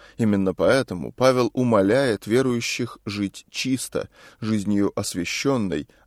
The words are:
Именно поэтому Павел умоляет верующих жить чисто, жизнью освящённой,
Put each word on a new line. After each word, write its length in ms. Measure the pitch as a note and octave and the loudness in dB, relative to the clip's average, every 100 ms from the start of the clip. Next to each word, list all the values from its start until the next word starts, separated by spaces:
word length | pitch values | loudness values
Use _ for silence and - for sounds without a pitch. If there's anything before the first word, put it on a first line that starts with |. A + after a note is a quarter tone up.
| - - | -16 -2
Именно 340 | A2+ G2+ F#2+ | 0 2 0
поэтому 580 | F2+ E2+ C3 B2 F2+ B1 | 0 2 2 0 -8 -8
Павел 380 | - C3 B2+ A#2+ | 2 2 4 2
умоляет 760 | - B2 G#2+ G2 B2+ C#3 G#2 - | 0 2 4 4 4 2 -2 0
верующих 720 | A#2 C3 A#2+ A#2 - A#2+ - | 0 2 -2 -4 -6 -8 -8
жить 440 | - G2+ G2 - - | -10 -6 -6 -8 -14
чисто, 600 | - C3 C3 - - - _ - - | -8 -4 -4 -4 -8 -8 _ -20 -10
жизнью 500 | A2 A2 F#2+ G2+ G2 - | -4 -2 0 0 0 -2
освящённой, 920 | G2+ F2+ F2 - C#3 C3 G2 D#2 C#2 _ | -6 -6 -6 -4 -2 -2 -2 -4 -8 _